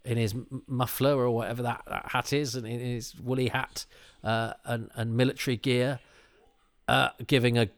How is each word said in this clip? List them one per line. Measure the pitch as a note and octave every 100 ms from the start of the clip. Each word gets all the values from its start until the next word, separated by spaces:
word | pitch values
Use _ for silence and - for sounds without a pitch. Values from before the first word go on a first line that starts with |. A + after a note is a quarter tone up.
in | B2 A#2
his | A2
m-, | A2+ A#2 C3 -
muffler | B2+ B2 - C3+ C#3
or | B2
whatever | A#2 G#2 A#2+
that, | A#2+ - -
that | G1+ -
hat | B2+ -
is, | C#3+ C#3+
and | B2+ A2
in | A#2+
his | B2 A#2+ A2+ -
woolly | A#2+ C3 B2+
hat, | C3 B2+ - - - - _
uh, | - A2+ A2+ - -
and, | A#2 A2
and | - A2+ A#2
military | B2+ - - A#2+
gear, | C3+ B2 B2+ C3 _ - _ _ _ _ _ _ -
uh, | C3 B2+ - A#2
giving | C3+ B2 A#2+
a | A2+